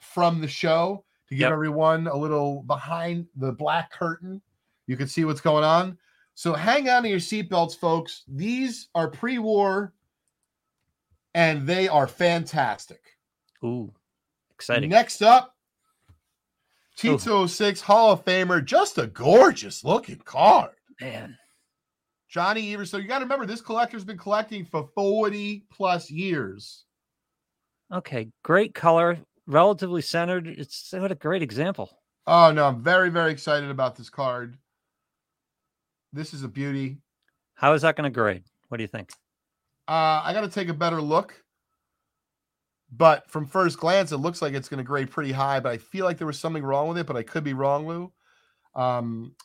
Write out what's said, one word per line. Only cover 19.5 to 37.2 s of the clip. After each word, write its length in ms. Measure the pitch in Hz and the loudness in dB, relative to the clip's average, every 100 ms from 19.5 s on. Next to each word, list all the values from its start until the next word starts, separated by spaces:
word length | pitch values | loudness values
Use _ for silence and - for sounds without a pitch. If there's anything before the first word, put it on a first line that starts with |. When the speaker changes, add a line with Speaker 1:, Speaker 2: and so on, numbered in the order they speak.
| - 202 - | 6 -8 -8
Speaker 1:
looking 340 | 131 240 - - | -2 -2 -2 -20
card. 540 | - 139 185 330 - - _ - | -8 4 8 8 4 -8 _ -16
Speaker 2:
Man. 360 | 262 214 - 117 _ _ _ _ _ _ _ _ _ | -14 -12 -16 -20 _ _ _ _ _ _ _ _ _
Speaker 1:
Johnny 460 | 170 185 220 208 | -4 -2 -2 -4
Everson. 260 | 208 180 202 | -8 -8 -8
You 80 | 196 | -6
gotta 160 | 262 | -6
remember, 220 | 254 277 202 | -2 -4 -4
this 140 | 233 | -10
collector's 440 | - 226 240 226 | -6 -2 -2 -4
been 140 | 190 185 | -14 -10
collecting 460 | 202 208 214 208 | -2 -2 -2 -8
for 240 | 170 160 143 | -8 -8 -6
forty 680 | 208 196 214 208 208 208 208 _ | -4 0 0 -2 -4 -8 -10 _
plus 400 | - 190 175 170 | -4 -2 -2 -4
years. 760 | 151 190 156 98 101 - - _ _ _ _ _ _ _ _ _ _ - | -6 -4 -4 -6 -12 -20 -20 _ _ _ _ _ _ _ _ _ _ -12
Speaker 2:
Okay, 360 | 180 - 127 113 _ | -10 -8 -8 -10 _
great 320 | - 180 220 | 0 2 2
color, 440 | - 170 165 170 170 - _ - | 0 2 4 2 -2 -10 _ 0
relatively 560 | 147 196 196 185 175 | 4 4 2 -4 -6
centered. 440 | - 170 170 185 160 | -4 -4 -2 -4 -8
It's, 460 | - 139 - - | -14 -14 -16 -12
what 180 | 185 190 | -8 -6
a 40 | |
great 280 | 156 156 185 | -6 -4 -4
example. 480 | 139 107 175 190 95 _ _ _ - | -4 -4 -4 -6 -12 _ _ _ 2
Speaker 1:
Oh, 240 | 170 165 | 8 8
no, 140 | 151 143 | 6 2
I'm 160 | 120 | 2
very, 260 | 143 185 180 | 2 2 2
very 240 | 170 160 | 0 -2
excited 380 | 151 160 147 143 | -2 -4 -4 -4
about 260 | 135 127 - | -4 -4 -6
this 140 | 113 | -16
card. 480 | - 131 123 120 131 _ _ _ _ _ _ _ _ _ _ _ _ _ _ _ | -8 -6 -6 -10 -18 _ _ _ _ _ _ _ _ _ _ _ _ _ _ _
This 220 | 143 156 | -14 -12
is 80 | 143 | -12
a 60 | 131 | -12
beauty. 500 | 139 143 139 135 143 _ _ | -8 -6 -4 -6 -10 _ _